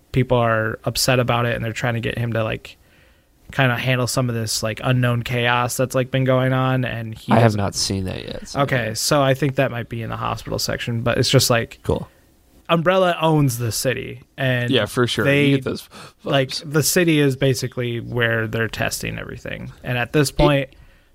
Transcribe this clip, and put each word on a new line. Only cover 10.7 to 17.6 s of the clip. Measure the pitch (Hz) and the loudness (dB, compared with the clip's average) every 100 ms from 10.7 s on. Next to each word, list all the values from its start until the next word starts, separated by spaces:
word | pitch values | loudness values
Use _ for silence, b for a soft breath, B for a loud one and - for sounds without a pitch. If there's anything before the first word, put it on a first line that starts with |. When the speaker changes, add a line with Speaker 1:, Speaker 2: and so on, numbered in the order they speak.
| 110 - 117 | -4 -4 -2
Speaker 1:
but | 120 117 | 0 0
it's | 127 | 4
just, | 135 - | 4 4
like, | 120 117 - | 2 -2 -8
Speaker 2:
Cool. | - - - _ _ _ _ _ - | -4 -4 -4 _ _ _ _ _ 0
Speaker 1:
Umbrella | 170 165 190 185 170 | 2 4 4 4 2
owns | 160 156 143 117 | 2 4 2 0
the | 120 | -4
city, | - 131 117 117 120 - - | -4 -2 -4 -6 -14 -16 -6
and | 135 127 120 | -2 0 2
Speaker 2:
Yeah, | 123 | 2
for | 104 - 120 | 2 0 0
sure. | - | 2
Speaker 1:
they, | 127 139 143 | 2 4 4
Speaker 2:
You | 139 | 2
get | |
those | 135 - | 0 -8
vibes. | - B B B | -12 B B B
Speaker 1:
like, | - 143 135 - 160 | -2 0 0 -4 -4
the | 151 | 0
city | 139 185 170 151 | 2 2 4 4
is | 143 131 | 2 2
basically | 139 127 | 0 0